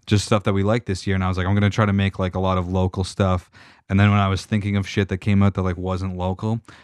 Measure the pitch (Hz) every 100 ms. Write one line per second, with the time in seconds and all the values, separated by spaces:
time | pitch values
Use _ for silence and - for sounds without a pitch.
0 | - 104 - 107 110 98 98 117 - 92
1 | - 98 92 90 90 101 101 - 104 98
2 | 98 - 95 92 92 92 90 92 92 -
3 | 92 - 98 92 - - - - _ 98
4 | 104 101 98 95 - 107 101 101 98 -
5 | 98 92 - 101 98 95 92 87 92 92
6 | 95 90 92 92 110 110 - -